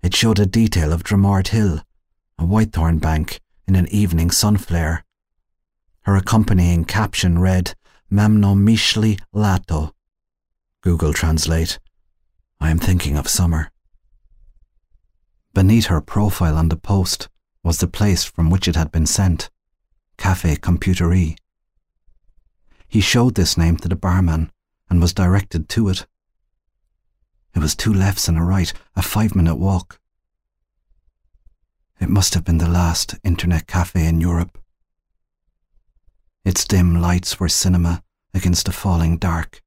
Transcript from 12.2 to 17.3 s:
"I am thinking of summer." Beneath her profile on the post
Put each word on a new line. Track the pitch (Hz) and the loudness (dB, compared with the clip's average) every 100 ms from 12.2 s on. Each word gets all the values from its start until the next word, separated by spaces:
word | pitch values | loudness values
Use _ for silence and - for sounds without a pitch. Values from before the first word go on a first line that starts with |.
| _ _ _ _ | _ _ _ _
"I | 78 | 0
am | 80 | 0
thinking | 98 90 71 73 | 2 0 0 -4
of | 78 | -4
summer." | - 87 80 76 _ _ _ _ _ _ _ - _ _ _ _ _ _ _ _ _ _ | 0 0 0 -4 _ _ _ _ _ _ _ -20 _ _ _ _ _ _ _ _ _ _
Beneath | - 95 113 107 | 0 4 4 2
her | 85 | -2
profile | - - 104 95 85 78 | -2 -2 -2 0 0 2
on | 82 | 0
the | 80 | -2
post | - 98 92 - - | -2 -2 -2 -6 -10